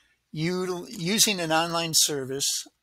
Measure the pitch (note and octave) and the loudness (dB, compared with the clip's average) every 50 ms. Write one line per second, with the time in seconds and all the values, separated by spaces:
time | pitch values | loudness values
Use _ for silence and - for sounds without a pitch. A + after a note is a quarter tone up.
0 | _ _ _ _ _ _ - D#3 D#3 F3 F3+ F#3 F#3 F#3 F3+ F3 F3+ - - G3+ | _ _ _ _ _ _ -6 -4 -2 0 0 -2 -2 -2 -4 -6 -6 -10 -8 -6
1 | E3 F3 G#3 G#3+ - A3+ G#3 F3+ E3+ D#3 D#3+ D#3+ E3 E3+ E3 E3 E3 E3 D#3 - | -2 0 4 4 4 4 2 0 0 2 2 2 2 2 0 -2 -2 0 2 2
2 | - - D3+ C#3 C3 B2+ C3+ C#3 C#3+ - - - - - _ _ | 2 2 0 -2 -4 -4 -4 -4 -2 -2 -4 -4 -8 -12 _ _